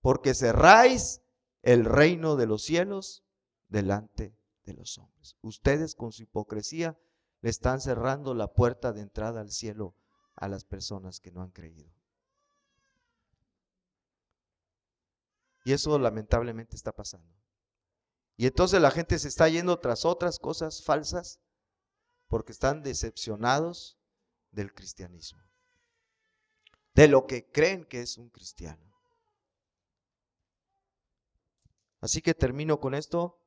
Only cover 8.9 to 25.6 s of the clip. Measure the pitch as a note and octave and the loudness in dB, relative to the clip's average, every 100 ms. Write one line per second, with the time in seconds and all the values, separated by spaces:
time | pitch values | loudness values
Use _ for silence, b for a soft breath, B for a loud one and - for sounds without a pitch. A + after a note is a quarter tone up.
8.9 | G#2 G2+ - A2 A#2 G#2 G2+ A2+ G#2+ G2 | -8 -12 -10 -8 -8 -12 -10 -10 -10 -12
9.9 | _ _ _ _ - G2 G2 - G2 - | _ _ _ _ -12 -10 -10 -12 -14 -12
10.9 | G2+ F#2+ F2+ F2+ F2 F#2 F2+ E2 E2 D2+ | -12 -14 -18 -20 -16 -16 -16 -20 -20 -20
11.9 | D#2+ _ _ _ _ _ _ _ C#5 C5+ | _ _ _ _ _ _ _ _ _ _
12.9 | C5+ _ _ _ _ _ _ _ _ _ | _ _ _ _ _ _ _ _ _ _
13.9 | _ _ _ _ _ _ _ _ _ _ | _ _ _ _ _ _ _ _ _ _
14.9 | _ _ _ _ _ _ _ B2 C#3 - | _ _ _ _ _ _ _ -4 -2 0
15.9 | D3+ B2 G#2+ G#2+ A#2 A#2+ A2+ A2+ A2+ - | 2 0 -2 -2 -2 -2 -10 -14 -14 -14
16.9 | - G#2 F#2 E2+ _ _ _ _ _ _ | -12 -16 -18 _ _ _ _ _ _ _
17.9 | _ _ _ _ _ B2 - F3+ F#3 D3 | _ _ _ _ _ -2 2 4 6 4
18.9 | D#3 E3 E3 C#3 - E3 E3 F3+ E3+ C3+ | 4 -2 -2 -4 2 2 4 0 0 0
19.9 | A#2 D#3+ F3 F3 D#3+ - D#3+ D#3+ - - | -2 -2 -2 -4 -6 -10 -8 -8 -10 -2
20.9 | D3+ D3 F3 F3 - _ _ _ _ _ | -2 -2 -10 -10 -20 _ _ _ _ _
21.9 | _ _ _ _ - - - B2+ D3+ C#3 | _ _ _ _ -6 -6 -4 -4 -2 -6
22.9 | A#2+ A#2 - - G#2 A#2+ C3+ E3 F3 - | -8 -8 -10 -10 -4 0 0 -2 -8 -18
23.9 | _ _ _ _ _ _ G2 G2 - F#2+ | _ _ _ _ _ _ -12 -12 -12 -20
24.9 | - F2+ F2 E2 - _ _ | -18 -18 -18 -20 -20 _ _